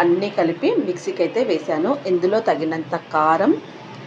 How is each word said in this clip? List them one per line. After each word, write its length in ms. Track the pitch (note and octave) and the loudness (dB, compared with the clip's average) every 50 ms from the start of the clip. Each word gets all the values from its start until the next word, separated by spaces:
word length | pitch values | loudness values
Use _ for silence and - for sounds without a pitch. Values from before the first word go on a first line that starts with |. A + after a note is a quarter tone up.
| E3+ | 2
అన్నీ 260 | F3 F3 F#3+ G3+ G3+ - | 4 2 2 0 -2 0
కలిపి 320 | G3+ E3+ E3+ E3+ - C4+ F4+ A#4+ F4+ A3 | 0 0 0 0 0 0 0 2 2 0
మిక్సీకి 360 | F#3 F3+ - - G3+ F#3 - E3+ | -2 -4 -4 -6 -4 -2 -2 -2
అయితే 180 | D#3+ - A3 B3+ A3 | 0 0 0 0 0
వేశాను. 400 | E3+ D#3 - - D#3+ D3+ E3+ A3+ C#4+ C#4+ - G3 | 0 -2 -2 -2 -2 0 0 0 0 -2 0 0
ఇందులో 280 | F3+ F3 F3 F#3 G#3 A3 A3+ G3 | 0 2 2 2 2 2 2 2
తగినంత 460 | D#3+ D3 E3 D#3+ D#3+ D#3+ D#3 - F3 E3 - - - | 0 0 0 -2 -2 -4 -4 -6 -6 -8 -4 -2 0
కారం, 360 | D#3 D#3 D#3+ D#3+ E3 G3 C#4 G4+ - - - - - - - - - - | 2 4 4 4 4 4 4 2 2 -2 -10 -16 -16 -16 -16 -16 -16 -14